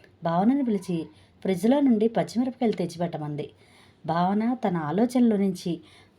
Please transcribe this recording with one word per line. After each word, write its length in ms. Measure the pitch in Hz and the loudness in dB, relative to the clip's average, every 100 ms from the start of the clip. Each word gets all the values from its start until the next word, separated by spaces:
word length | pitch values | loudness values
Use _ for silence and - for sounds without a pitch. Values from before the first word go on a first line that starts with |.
| - _ | -20 _
భావనని 420 | 170 170 214 277 247 | -2 2 2 2 0
పిలిచి 420 | 202 185 170 151 - _ _ | -2 -2 -6 -6 -14 _ _
ఫ్రిడ్జ్లో 380 | 190 180 220 277 | -4 0 2 4
నుండి 280 | 277 214 226 | 4 4 2
పచ్చిమిరపకాయలు 680 | 214 - 214 254 240 233 | 0 -2 -2 -4 0 -2
తెచ్చిపెట్టమంది. 760 | 196 175 170 170 156 151 147 - _ _ - - _ 156 | 0 -4 -4 -6 -4 -8 -8 -10 _ _ -20 -20 _ -4
భావన 480 | 165 180 202 226 | 0 2 2 0
తన 240 | 254 202 175 | 0 -2 -2
ఆలోచనలో 600 | 151 170 247 254 240 202 | -2 0 2 4 4 4
నుంచి 440 | 196 180 180 165 - - - | 0 -2 -6 -6 -8 -20 -20